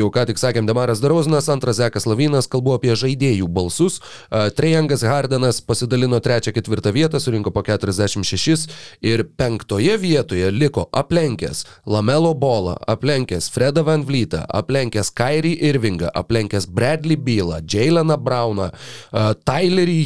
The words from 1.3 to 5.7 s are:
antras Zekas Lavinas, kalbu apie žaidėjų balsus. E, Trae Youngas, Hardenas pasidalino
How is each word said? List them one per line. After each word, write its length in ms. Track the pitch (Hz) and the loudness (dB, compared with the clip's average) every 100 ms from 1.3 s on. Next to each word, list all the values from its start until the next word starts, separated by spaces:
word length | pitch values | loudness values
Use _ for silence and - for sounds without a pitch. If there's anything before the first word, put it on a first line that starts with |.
| 151 135 | 2 0
antras 240 | 139 123 110 | 0 0 0
Zekas 300 | 117 104 113 | 0 0 0
Lavinas, 380 | 110 147 139 - | 2 2 2 0
kalbu 240 | 131 127 | 0 0
apie 220 | 127 127 113 | 2 2 0
žaidėjų 480 | 131 135 135 101 87 | 0 0 2 2 0
balsus. 460 | 87 90 - 180 - - - - | 0 -2 0 0 0 -12 -20 -4
E, 140 | 110 107 | 0 0
Trae 220 | - 156 | 2 2
Youngas, 300 | 160 156 139 | 2 2 0
Hardenas 540 | 113 143 135 131 127 120 | 2 0 0 2 2 0
pasidalino 560 | - | -2